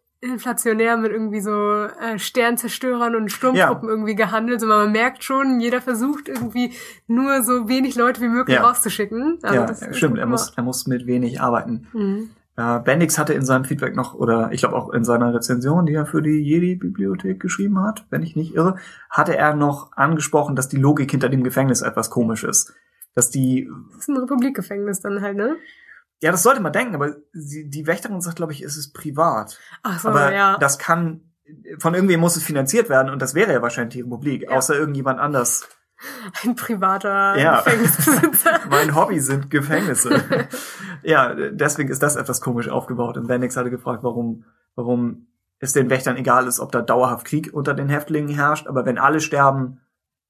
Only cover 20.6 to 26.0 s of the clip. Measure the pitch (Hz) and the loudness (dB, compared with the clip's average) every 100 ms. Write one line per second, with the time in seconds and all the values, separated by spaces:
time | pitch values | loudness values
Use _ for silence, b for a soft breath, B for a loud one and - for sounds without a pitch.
20.6 | 131 139 139 147 131 139 131 135 127 131 | -2 2 4 4 2 0 2 2 0 2
21.6 | 135 120 120 117 110 - 113 110 - - | 2 2 0 -2 -2 0 0 0 -2 -2
22.6 | - B B B - - 120 135 131 127 | -2 B B B -6 0 0 2 0 0
23.6 | - - - - - 269 254 269 262 277 | -2 -10 -18 -10 -4 -2 0 0 0 -2
24.6 | 185 202 202 196 202 202 202 202 226 330 | -6 -6 -4 -6 -6 -6 -4 -4 -4 -4
25.6 | B B B B | B B B B